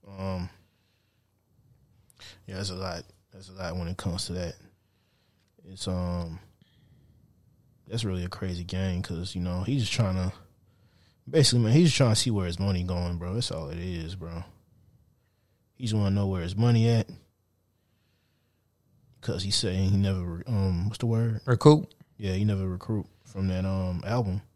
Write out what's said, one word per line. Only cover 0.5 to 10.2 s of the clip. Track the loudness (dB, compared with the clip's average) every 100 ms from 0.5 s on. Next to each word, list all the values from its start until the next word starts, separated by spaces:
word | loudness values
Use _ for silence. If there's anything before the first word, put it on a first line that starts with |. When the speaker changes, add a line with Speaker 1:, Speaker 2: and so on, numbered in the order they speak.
| -12 _ _ _ _ _ _ _ _ _ _ _ _ _ _ _ _ -20 -20 -14
Speaker 1:
yeah, | -8
that's | -6
a |
lot. | -4 -6 -6 -10 _ _
That's | -20 -20
a |
lot | -10 -6 -4
when | -6
it | -4
comes | -4 -4 -6
to |
that. | -6 -6 -10 -20 _ _ _ _ _ _ _ _ _ -20
It's, | -10 -4
um, | -2 -2 -2 -6 -10 -16 _ _ _ _ _ _ _ _ _ _ _ _ _ -10
that's | -6
really | -4 -4
a | -4
crazy | -6 -6 -6
game | -6 -2 0 -2
'cause, | -4 -6 -6
you | -4
know, | -4 -2
he's | -2 -2
just | -2
trying | 0 0
to, | 0